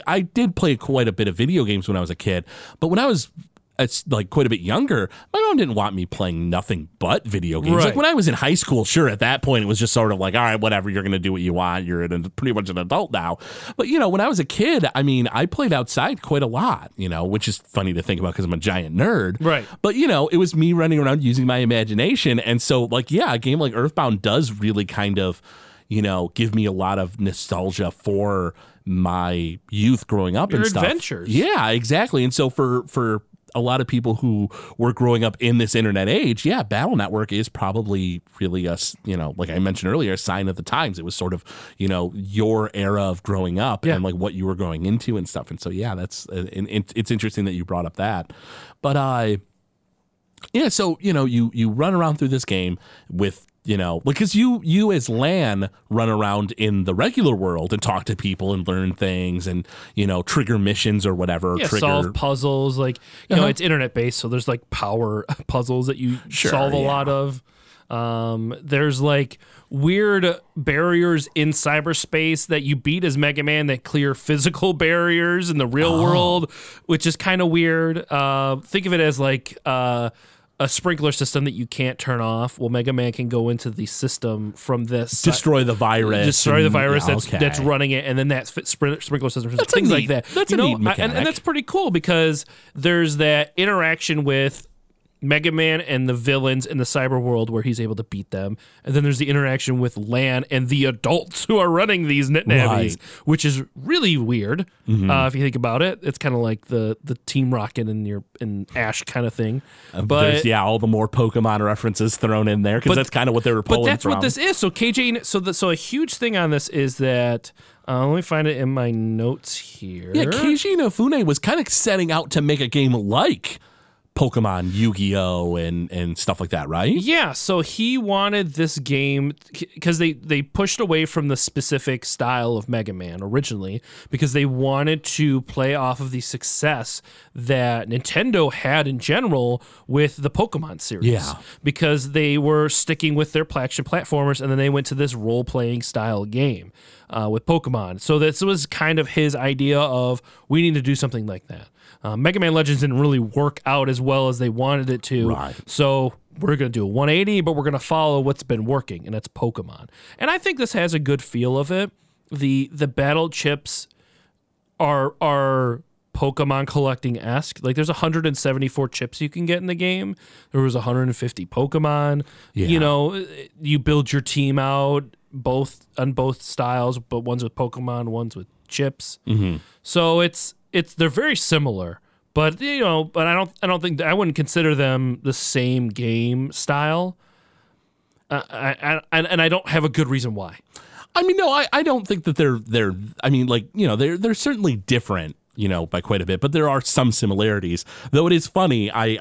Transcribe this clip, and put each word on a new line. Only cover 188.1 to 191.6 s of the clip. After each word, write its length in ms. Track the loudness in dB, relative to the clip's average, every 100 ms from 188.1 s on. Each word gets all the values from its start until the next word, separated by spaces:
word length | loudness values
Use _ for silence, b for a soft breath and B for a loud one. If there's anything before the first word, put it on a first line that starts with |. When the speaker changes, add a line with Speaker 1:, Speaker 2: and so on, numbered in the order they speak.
| _ -8
Speaker 2:
Uh, 120 | -6 -6
I, 260 | -6 -6 -4
I, 200 | -4 -4 -2
and, 160 | -2 0
and 140 | 2
I 80 | 2
don't 180 | 0 0
have 160 | 0
a 60 | 2
good 180 | 0 0
reason 280 | 0 -2 -6
why. 220 | -8 -14 _ B B B B
Speaker 1:
I 100 | 0
mean, 120 | 2 4
no, 120 | 2
I, 140 | 2